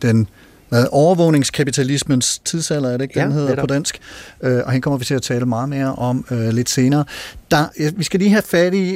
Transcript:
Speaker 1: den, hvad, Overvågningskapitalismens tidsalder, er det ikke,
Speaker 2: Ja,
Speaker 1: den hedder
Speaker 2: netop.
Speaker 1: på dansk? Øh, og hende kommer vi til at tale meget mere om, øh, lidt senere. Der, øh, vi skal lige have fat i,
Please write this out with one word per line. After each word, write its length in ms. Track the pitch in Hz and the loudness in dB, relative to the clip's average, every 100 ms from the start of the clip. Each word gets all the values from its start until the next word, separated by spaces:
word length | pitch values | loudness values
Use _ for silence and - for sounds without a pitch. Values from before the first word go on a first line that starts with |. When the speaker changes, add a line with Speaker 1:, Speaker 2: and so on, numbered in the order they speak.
Speaker 1:
den, 260 | 120 113 107 - - _ _ | 2 2 2 -6 -20 _ _
hvad, 180 | 120 127 | 2 2
Overvågningskapitalismens 1500 | 143 160 180 165 151 131 - 135 127 131 139 - 127 - - | 4 4 4 4 4 2 -2 -2 0 0 -2 0 0 0 -4
tidsalder, 440 | - 170 156 151 131 | -6 -6 -4 -2 -2
er 60 | 123 | -4
det 80 | |
ikke, 140 | 135 - | -4 -2
Speaker 2:
Ja, 60 | |
Speaker 1:
den 80 | 143 | 0
hedder 160 | 147 139 | 0 0
Speaker 2:
netop. 140 | 135 | -2
Speaker 1:
på 120 | 135 | 0
dansk? 240 | 139 - - - - - - | -2 -4 -10 -18 -20 -20 -6
Øh, 180 | 127 123 | 0 0
og 80 | 123 | 0
hende 100 | 127 | 0
kommer 160 | 147 139 | 0 -2
vi 60 | |
til 100 | 123 | -2
at 80 | 135 | -4
tale 240 | - 123 123 | -2 -2 0
meget 220 | 113 135 | -2 -4
mere 260 | 139 135 | -4 -4
om, 300 | - 123 127 123 | -2 -2 -2 -4
øh, 180 | 123 113 | -4 0
lidt 220 | 113 123 | 0 -2
senere. 340 | - 127 147 143 - - - - | 0 2 2 0 -8 -16 -18 -2
Der, 140 | 156 160 - | 0 0 -2
øh, 120 | 151 190 | -4 -2
vi 60 | |
skal 160 | 160 190 | -4 0
lige 100 | 202 | 4
have 120 | 214 | 4
fat 320 | - 175 180 | 2 2 2
i, 200 | 190 185 | 2 -2